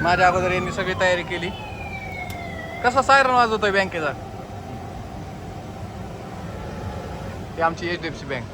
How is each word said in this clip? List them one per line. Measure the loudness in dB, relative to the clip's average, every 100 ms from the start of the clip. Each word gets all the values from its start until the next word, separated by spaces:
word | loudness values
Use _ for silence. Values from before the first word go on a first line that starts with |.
माझ्या | 4 6 6
अगोदर | 6 2
यांनी | 2 0
सगळी | -2 -2 2
तयारी | 4 4
केली. | 0 -4 -4 -6 -8 -8 -8 -8 -8 -8 -8 -8 -8 -8 -8 0
कसा | 2 4
सायरन | 8 8 8
वाजवतोय | 6 6 4 4
बँकेचा? | 4 2 0 -2 -2 -8 -10 -10 -10 -10 -10 -10 -10 -10 -10 -10 -10 -10 -10 -10 -10 -10 -8 -10 -10 -10 -8 -8 -8 -8 -6 -6 -6 -6 -8 -8 -8 -8 0
ते |
आमची | 0 2 -2
एचडीएफसी | -2 -4 -6 -6
बँक. | -6 -6